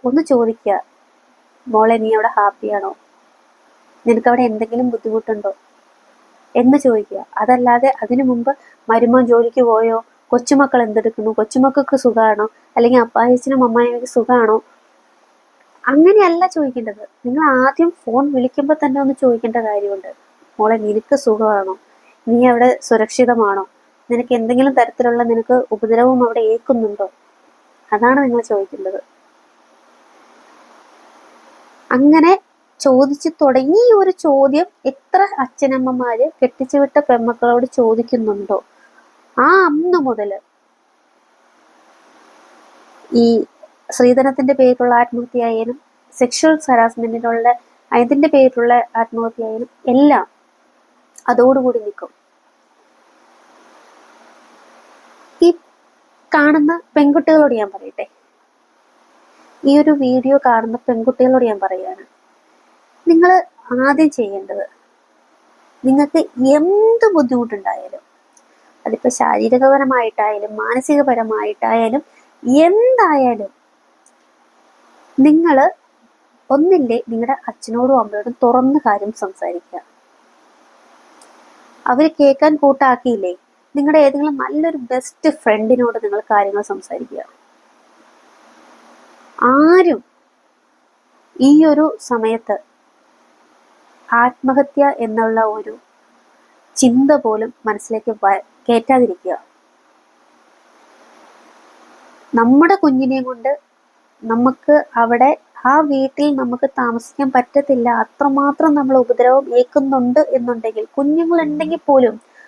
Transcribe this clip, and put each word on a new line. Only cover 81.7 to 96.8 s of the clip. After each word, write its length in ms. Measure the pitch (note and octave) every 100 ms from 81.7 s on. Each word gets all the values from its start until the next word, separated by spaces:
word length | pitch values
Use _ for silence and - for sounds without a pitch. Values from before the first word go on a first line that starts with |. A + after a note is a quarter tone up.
| _ -
അവര് 240 | B3 D#4+ D#4
കേൾക്കാൻ 360 | C#4+ C4+ D4+ D4+
കൂട്ടാക്കിയില്ലേ, 800 | C#4 C4+ C4+ B3 B3 A3 F#3 F3+ _ _ _ C#4+
നിങ്ങളുടെ 220 | C#4+ D#4
ഏതെങ്കിലും 380 | C#4 C#4+ D4+ C#4
നല്ലൊരു 400 | B3+ D4 E4 D#4+
ബെസ്റ്റ് 540 | A#3+ B3+ - - G#3+
ഫ്രണ്ടിനോട് 680 | G#3 - G#3+ A3 B3 A#3+ A3+
നിങ്ങൾ 220 | G#3+ G3+
കാര്യങ്ങൾ 420 | - G#3 G3+ G3+
സംസാരിക്കുക. 640 | - G3 - - - - - _ _ _ _ _ _ _ _ _ _ _ _ _ _ _ _ _ _ _ _ -
ആരും 640 | B3 C4+ D#4 F#4 F4 B3 - _ _ _ _ _ _ _ _ _ _ _ _ -
ഈ 240 | C4 D4+
ഒരു 320 | D#4+ D4 D4+ -
സമയത്ത് 580 | - A#3 A3 A3+ - G3+ - _ _ _ _ _ _ _ _ _ _ _ _ _ -
ആത്മഹത്യ 800 | A#3 B3 - C4 C4 C#4+ - C#4+ -
എന്നുള്ള 420 | A#3 A3 A3 A3
ഒരു 320 | A3 G#3+ G#3+ A3+ _ _ _ _ _ _ _ _ _
ചിന്ത 340 | -